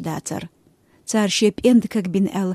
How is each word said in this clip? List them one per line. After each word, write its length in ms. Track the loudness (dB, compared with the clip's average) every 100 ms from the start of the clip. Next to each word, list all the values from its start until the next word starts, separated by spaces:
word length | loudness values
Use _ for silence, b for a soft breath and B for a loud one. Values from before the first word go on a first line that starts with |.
| -8
дацар. 440 | -8 -8 -10 -10 _ _ _ _ b b
Цар 240 | 0 0
шеп 300 | 2 0 2 4
энд 240 | 4 4
как 180 | -2 -2
бин 160 | 0 0
эл 240 | -2 -4